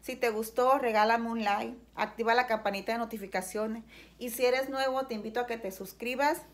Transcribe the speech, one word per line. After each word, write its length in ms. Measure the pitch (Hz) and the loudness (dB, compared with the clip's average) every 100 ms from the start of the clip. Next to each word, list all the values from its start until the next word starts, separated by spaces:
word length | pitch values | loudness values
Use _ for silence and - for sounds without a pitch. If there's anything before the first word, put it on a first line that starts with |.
Si 140 | - 247 | -8 -2
te 140 | 240 | 0
gustó, 480 | 214 220 - 254 277 | 0 -4 2 4 6
regálame 540 | 254 214 220 226 233 | 4 4 6 4 2
un 120 | 233 | -2
like, 320 | 208 202 226 254 - - | 0 0 -2 -8 -16 -4
activa 400 | 214 - 226 233 | -4 -2 2 4
la 100 | 247 | 4
campanita 460 | 220 214 196 190 | 0 0 -2 -2
de 80 | 226 | -4
notificaciones. 840 | 226 226 190 185 185 208 220 226 220 - - - | -4 -6 -6 -6 -4 -4 -4 -6 -10 -20 -20 -12
Y 100 | 247 | -8
si 160 | 226 247 | 0 2
eres 240 | 254 269 | 2 0
nuevo, 380 | 269 269 262 262 | 0 0 0 -2
te 80 | 220 | -4
invito 240 | 214 233 | -4 -4
a 80 | 240 | -4
que 100 | 233 | -4
te 140 | 196 | -6
suscribas 720 | 190 190 - 233 254 285 349 - | -8 -12 -8 -6 0 2 2 -6